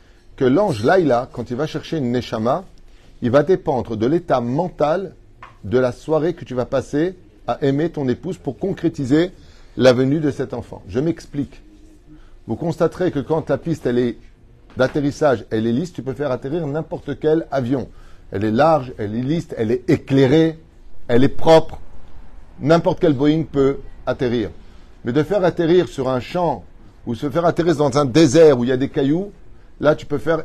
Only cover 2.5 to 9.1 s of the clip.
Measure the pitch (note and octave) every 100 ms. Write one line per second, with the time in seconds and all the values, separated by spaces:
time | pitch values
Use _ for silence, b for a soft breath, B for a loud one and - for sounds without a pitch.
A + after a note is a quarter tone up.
2.5 | D#3+ G3 - b b b b A#2+ C3 D3+
3.5 | F#3 E3+ C3 A2+ A2 A#2 E3 F3 C3+ A#2+
4.5 | C3+ F3+ - D3+ F3 F#3 - - - -
5.5 | - G2+ A#2+ B2+ A#2 - D#3 D#3+ F3 B2+
6.5 | B2+ A#2 C3+ A#2+ C#3+ E3+ F#3 - - -
7.5 | A#2+ C#3 C#3 E3 D#3+ C3 A#2+ E3 F3+ -
8.5 | A#2+ F#3+ F3+ E3+ - B2+